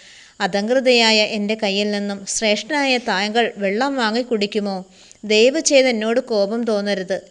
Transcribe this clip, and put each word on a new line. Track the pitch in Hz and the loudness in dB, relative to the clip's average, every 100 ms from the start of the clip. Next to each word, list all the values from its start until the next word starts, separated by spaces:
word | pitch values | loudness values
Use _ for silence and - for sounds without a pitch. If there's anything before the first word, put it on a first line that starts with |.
| - - - - | -20 -20 -20 -6
അതങ്കൃതയായ | 196 202 214 262 254 240 226 220 | -4 -2 0 2 4 4 4 4
എൻ്റെ | 214 214 202 220 | 2 -2 -2 -2
കയ്യിൽ | 202 196 208 | -2 -2 -2
നിന്നും | 208 202 202 196 | -2 -4 -8 -8
ശ്രേഷ്ഠനായ | - 220 214 214 294 269 247 | -4 0 0 -2 -2 0 -2
താങ്കൾ | 240 190 208 233 226 202 | -2 -2 -2 0 -2 -2
വെള്ളം | 196 208 277 269 | -4 -2 -2 -2
വാങ്ങി | 220 233 | -2 -2
കുടിക്കുമോ? | 247 220 202 214 202 190 185 - - - | -2 -2 -2 -2 -4 -6 -10 -20 -20 -16
ദയവ് | 208 214 240 311 | 0 4 4 4
ചെയ്ത് | 311 277 262 | 2 4 4
എന്നോട് | 220 220 233 | 2 0 -2
കോപം | 254 214 196 233 | 0 0 0 -2
തോന്നരുത്. | 233 208 202 190 185 185 - | -2 -2 -2 -4 -2 -6 -6